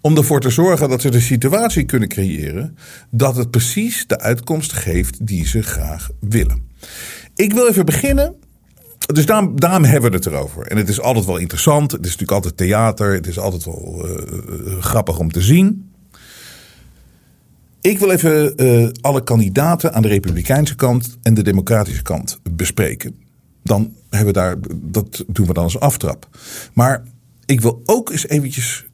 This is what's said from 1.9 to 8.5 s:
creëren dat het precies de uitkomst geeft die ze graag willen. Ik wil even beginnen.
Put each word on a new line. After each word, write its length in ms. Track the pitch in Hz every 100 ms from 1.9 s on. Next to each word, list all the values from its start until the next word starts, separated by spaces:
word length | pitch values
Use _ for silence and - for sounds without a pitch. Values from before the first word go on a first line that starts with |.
| 127 101
creëren 720 | - 95 76 73 82 156 - - - _
dat 260 | 113 135
het 160 | 123 120
precies 560 | 120 120 202 233 - -
de 120 | -
uitkomst 540 | 107 120 - 156 151
geeft 540 | - - 87 92 - 107
die 200 | 95 82
ze 140 | 110
graag 480 | - - 76 78 - -
willen. 500 | 101 110 90 - - - - - - - -
Ik 180 | - 208
wil 140 | 220 240
even 180 | 196
beginnen. 500 | 156 - 277 277 302 - _